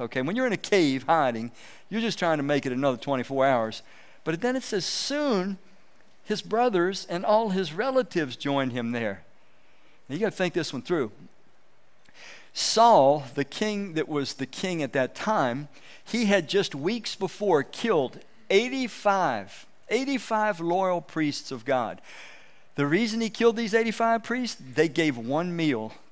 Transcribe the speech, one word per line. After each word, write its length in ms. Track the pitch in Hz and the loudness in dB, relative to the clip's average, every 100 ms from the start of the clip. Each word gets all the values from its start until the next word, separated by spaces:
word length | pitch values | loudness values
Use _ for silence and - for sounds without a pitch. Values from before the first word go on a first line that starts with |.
okay? 200 | 120 131 | -4 -2
When 140 | 135 | -2
you're 140 | 226 254 | 0 0
in 40 | |
a 40 | 185 | -2
cave 480 | - 202 151 131 | 2 4 4 2
hiding, 480 | - 160 135 113 117 - - - - | 2 2 2 -2 -8 -12 -20 -20 -8
you're 120 | 208 | -4
just 180 | 226 - | -2 0
trying 200 | 170 156 | 0 0
to 40 | |
make 240 | 143 143 135 | 2 0 0
it 60 | |
another 240 | 123 139 123 | 0 0 0
twenty-four 500 | - 131 117 135 135 | -2 -2 -2 2 4
hours. 360 | 127 110 - - - - - | 4 0 -6 -16 -20 -20 -10
But 160 | - 170 | -6 -2
then 160 | 247 254 | -2 -2
it 80 | |
says, 200 | - 208 | -2 -4
"Soon 760 | - - - 285 294 202 190 190 - - - - - - | -4 -4 -4 -2 0 0 -2 -8 -12 -20 -20 -20 -20 -16
his 180 | - 208 | -6 -6
brothers 640 | 170 220 247 185 175 190 - | -2 2 2 4 0 -2 -6
and 160 | 175 | -4
all 260 | 202 214 226 | 2 4 4
his 220 | 190 170 | -2 -2
relatives 600 | 165 262 262 - 175 143 | -2 0 0 0 -2 -2
joined 380 | 117 143 139 131 | -4 -2 0 0
him 180 | 123 117 | -2 -4
there." 320 | 120 110 95 - - - - - - - - - | -2 -4 -6 -12 -20 -20 -20 -20 -20 -20 -20 -10
Now 60 | |
you 60 | 143 | -4
gotta 120 | 208 | -2
think 220 | - 180 | 0 -2
this 180 | 170 151 | -2 -4
one 100 | 135 | -6
through. 300 | - 175 110 - - - - - - - - - - - - - - | -2 -2 -2 -6 -20 -20 -20 -20 -20 -20 -20 -20 -20 -20 -20 -20 -12
Saul, 720 | - - 220 233 190 135 147 127 | -4 0 6 8 10 8 4 0
the 100 | 135 | -4
king 500 | 139 - 214 202 202 | -4 -2 -2 -2 -4
that 140 | 160 - | -4 -2
was 260 | 147 135 | -2 -4
the 100 | - | -6
king 380 | 131 - 185 170 | -8 -6 -4 -2
at 100 | 135 | -2
that 220 | 139 127 | 0 -2
time, 540 | - - 214 131 127 147 - - - | -2 -2 2 2 -2 -8 -16 -20 -20
he 220 | - 226 214 | -6 0 4
had 220 | 202 151 | 2 2
just 260 | 196 - | 0 0
weeks 400 | 147 156 233 214 | -2 -4 -4 -6
before 480 | - 190 - 208 156 | -6 -6 -2 2 2
killed 560 | 135 - 233 175 127 - - - - | 2 -4 0 2 0 -6 -20 -14 2
eighty-five, 1160 | 196 247 269 240 - 208 196 165 110 98 - - - - | 2 2 -2 -4 0 2 2 2 -2 -6 -16 -20 -16 -4
eighty-five 720 | 226 269 262 - 214 214 170 | -2 0 -4 -2 0 0 0
loyal 400 | 170 180 185 175 | 0 0 2 0
priests 500 | - 165 147 135 - | -4 -2 -2 -2 -8
of 140 | 127 | -8
God. 380 | 123 131 110 87 - - - - - - - | -2 0 0 -6 -16 -20 -20 -20 -20 -20 -10
The 120 | - 143 | -2 2
reason 360 | 175 233 226 | 2 2 -2
he 80 | 226 | -4
killed 260 | - 233 226 | 4 4 4
these 160 | 226 | 0
eighty-five 500 | 226 226 214 226 226 | 2 2 0 2 0
priests, 380 | - 240 240 - 131 | -2 -4 -4 -8 -6
they 140 | 123 165 | 2 2
gave 280 | 160 156 120 | 4 0 0
one 400 | 113 147 180 170 | -2 -2 -2 0
meal 360 | 156 117 110 - - | 0 0 -4 -12 -12